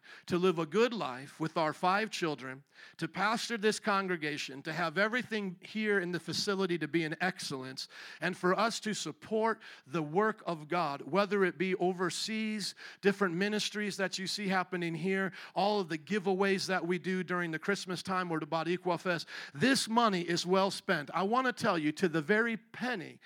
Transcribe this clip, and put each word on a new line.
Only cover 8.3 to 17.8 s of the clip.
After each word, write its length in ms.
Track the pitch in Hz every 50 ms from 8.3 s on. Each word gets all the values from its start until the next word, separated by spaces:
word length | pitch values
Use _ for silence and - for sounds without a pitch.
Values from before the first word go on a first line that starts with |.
| 180
for 220 | - - 180 185 185
us 200 | 214 233 - -
to 140 | - 214 190
support 640 | - - 156 139 - - - 214 220 220 226 214 220 - - - - -
the 160 | 127 139 170
work 400 | 151 147 156 196 214 220 208 - -
of 220 | 170 170 151 151 147
God, 340 | 175 180 165 147 139 139 -
whether 400 | 139 160 196 208 185 208 202 190
it 140 | 175 - 147
be 160 | 185 185 185
overseas, 1000 | - 180 185 185 175 190 196 - - - 214 220 220 220 214 214 214 180 - - - - - - -
different 320 | - 202 196 - 202 180 165
ministries 640 | 175 196 208 214 208 - - - 208 208 202 - 190
that 200 | 190 180 - 185
you 80 | 190
see 220 | 165 - 202 208 185
happening 460 | 190 185 180 - 190 180 175 170 170
here, 380 | 156 165 190 190 190 190 180 190 - - - -
all 240 | 170 190 208 214 208
of 100 | 185 147
the 100 | 165 151
giveaways 680 | 143 139 202 214 165 196 185 185 202 196 190 185 135
that 180 | 156 185 180 165
we 140 | 170 185 175
do 240 | 151 180 190 185
during 280 | 180 - 180 175 175 165
the 80 | 160 156
Christmas 440 | - 202 202 190